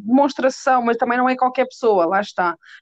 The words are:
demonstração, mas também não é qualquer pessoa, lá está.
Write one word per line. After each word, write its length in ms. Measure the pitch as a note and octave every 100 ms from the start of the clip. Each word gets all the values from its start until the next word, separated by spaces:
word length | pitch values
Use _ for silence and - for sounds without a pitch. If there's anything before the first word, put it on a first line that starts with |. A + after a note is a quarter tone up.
| G3+
demonstração, 760 | C4 C#4 - C4 - C#4 B3+
mas 140 | A#3 A#3
também 220 | B3 B3
não 100 | B3+
é 60 |
qualquer 320 | B3+ B3+ C4 B3+
pessoa, 400 | - A#3 G3+ E3
lá 140 | F#3+
está. 360 | G#3 - F3 E3 - -